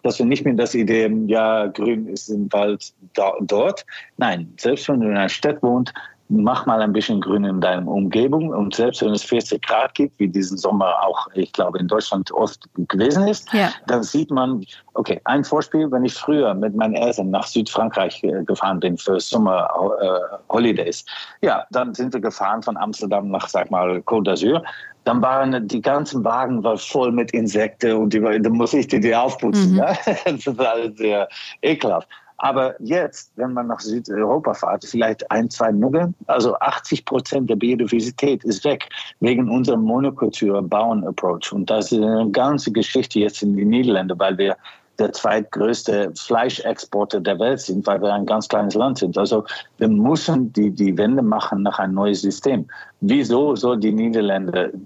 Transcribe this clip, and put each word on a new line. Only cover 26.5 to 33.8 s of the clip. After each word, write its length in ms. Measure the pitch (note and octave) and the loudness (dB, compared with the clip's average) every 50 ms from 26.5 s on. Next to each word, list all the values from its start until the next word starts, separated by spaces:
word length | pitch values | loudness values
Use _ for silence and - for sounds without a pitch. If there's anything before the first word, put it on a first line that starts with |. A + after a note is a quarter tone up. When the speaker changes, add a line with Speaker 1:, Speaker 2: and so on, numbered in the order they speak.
| B2+ A2+ | -2 -2
Speaker 1:
war 140 | G2+ A#2 A2 | 0 0 -2
voll 340 | G2 - - - C#3+ B2+ B2 | -2 -4 -4 0 0 2 2
mit 200 | A#2 A#2+ A#2 G#2+ | 2 0 -2 0
Insekten 640 | - A#2 A2+ G#2 G2 G#2+ A2 G#2+ - _ - A#2 A2 | -2 -2 -2 0 0 0 0 0 -2 _ 0 2 2
und 180 | A2 A2 G#2 | 2 2 2
die, 80 | G#2+ A2 | 2 2
da 300 | G#2+ A2+ G#2+ A2 G#2+ A2+ | 2 2 2 2 2 2
muss 240 | A2+ A#2 A#2 A2 - | 2 2 2 2 2
ich 120 | C#3+ A#2+ | 0 2
die, 140 | - - - | 2 0 2
die 160 | G#2 A#2 A2+ | 2 2 2
aufputzen. 560 | A#2 B2 C3 - - - A2 - G#3 F#3+ F#3 | 2 2 0 -2 -2 -2 2 4 4 4 6
Speaker 2:
Mhm. 60 | F#3 - | 4 4
Speaker 1:
Ja? 160 | - E3+ F#3+ - - A#3+ | 4 2 0 0 -2 -2
<laughs> 140 | G3 - - | -2 -2 -2
Das 200 | F#3 D3+ A#2 - | -4 -4 -2 -4
ist 140 | C#3 B2 A2 | -6 -2 0
alles 380 | B2+ A#2 A#2 A#2 A#2 A2+ G#2+ A2 | 0 0 0 0 -2 -4 -4 -2
sehr 280 | A2+ G#2+ G#2 G#2 G2 - - - - - - _ | 0 0 2 0 -2 -2 -6 -16 -16 -16 -10 _
ekelhaft. 440 | - D3+ D#3+ C#3+ - A2 F2+ E2 - _ - - _ - _ - | 0 0 0 2 0 0 0 0 -2 _ -20 -20 _ -20 _ -4
Aber 400 | - C#3 B2+ C3+ C3 C3 - - | -2 0 2 2 0 0 -2 -6
jetzt, 520 | A#2 A2 D#3 F3+ D#3+ - - - - _ _ | -4 -2 0 0 0 -2 -6 -12 -20 _ _
wenn 180 | - B2 B2+ | -6 -4 -4
man 140 | B2+ B2 A#2+ | -2 -4 -4
nach 140 | A#2 A2+ F#2+ | -4 -6 -6